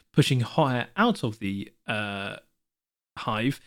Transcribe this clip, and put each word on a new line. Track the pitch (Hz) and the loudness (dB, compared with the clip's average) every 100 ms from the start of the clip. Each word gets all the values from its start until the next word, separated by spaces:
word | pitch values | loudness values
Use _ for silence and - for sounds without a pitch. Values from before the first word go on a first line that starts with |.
| _ | _
pushing | - 147 131 | 2 4 2
hot | 113 - 147 | 0 2 2
air | 123 120 - | 0 -2 2
out | 233 240 | 2 2
of | 127 107 | -2 -4
the, | 101 98 - - - | -4 -4 -6 -12 -6
uh, | 110 104 101 101 104 - _ _ _ _ _ _ - | -4 -4 -4 -8 -10 -16 _ _ _ _ _ _ -8
hive | - 107 120 143 | -4 0 0 -2